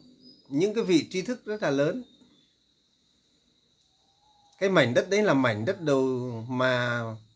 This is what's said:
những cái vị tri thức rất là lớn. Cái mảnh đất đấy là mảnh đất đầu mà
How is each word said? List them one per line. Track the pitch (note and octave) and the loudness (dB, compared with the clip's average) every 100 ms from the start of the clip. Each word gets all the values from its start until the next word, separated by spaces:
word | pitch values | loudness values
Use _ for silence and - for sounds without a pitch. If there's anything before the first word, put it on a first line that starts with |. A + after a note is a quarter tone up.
| - - - - - | -20 -20 -20 -20 -6
những | C#3 G3+ | 0 0
cái | G#3+ | 0
vị | F#3 E3 G#2+ | 2 2 2
tri | F#3 | -6
thức | F3+ B3 - | -6 -8 -8
rất | G#3+ | -4
là | E3 | -2
lớn. | C#3 D3 B3 - _ _ _ _ _ _ _ _ _ _ _ _ _ _ _ _ _ _ _ _ _ _ _ _ - | 0 0 -2 -10 _ _ _ _ _ _ _ _ _ _ _ _ _ _ _ _ _ _ _ _ _ _ _ _ -4
Cái | G3 | 2
mảnh | F3+ A#2+ | 4 4
đất | C#3+ F#3 | 2 2
đấy | G3+ | 2
là | G#3 | 2
mảnh | C#3 B2+ G#2+ A2+ | 4 2 0 -4
đất | G3 | -2
đầu | D3+ C3+ C3 B2+ B2 A2+ A#2+ | 0 2 2 -2 -6 -8 -6
mà | B2+ B2+ B2 B2 A#2+ A2+ A2 - | -2 0 0 -2 -4 -6 -10 -18